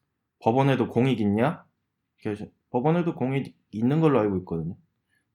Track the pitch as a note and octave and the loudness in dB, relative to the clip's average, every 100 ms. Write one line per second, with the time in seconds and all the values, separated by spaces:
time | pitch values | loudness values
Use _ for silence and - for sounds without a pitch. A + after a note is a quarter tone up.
0 | _ _ _ _ A2+ B2+ C#3 B2 G#2+ A#2 | _ _ _ _ 0 2 2 2 0 0
1 | C3+ A2+ G#2 G#2 C3+ F3+ _ _ _ _ | 0 0 0 0 0 -2 _ _ _ _
2 | _ _ A2 G#2 - _ _ B2 C#3+ F3 | _ _ -10 -8 -12 _ _ -2 0 0
3 | E3+ - B2+ C3+ - - _ G#2 A#2+ D#3 | -2 -4 -4 -4 -6 -12 _ -2 0 4
4 | D#3+ B2 G#2+ F#2 F#2 E2+ D#2+ - _ _ | 4 4 2 -2 -4 -6 -6 -10 _ _
5 | _ _ _ | _ _ _